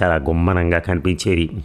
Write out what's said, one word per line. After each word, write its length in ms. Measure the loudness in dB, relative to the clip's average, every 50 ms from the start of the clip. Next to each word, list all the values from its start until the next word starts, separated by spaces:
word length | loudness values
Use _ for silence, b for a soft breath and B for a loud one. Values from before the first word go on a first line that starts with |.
| 0
చాలా 120 | 0 0
గుమ్మనంగా 640 | 0 0 0 0 2 2 2 2 2 2 2 0 0
కనిపించేది, 720 | 0 -2 -2 -2 0 0 -2 0 0 0 0 0 0 -2 -4 -8 -12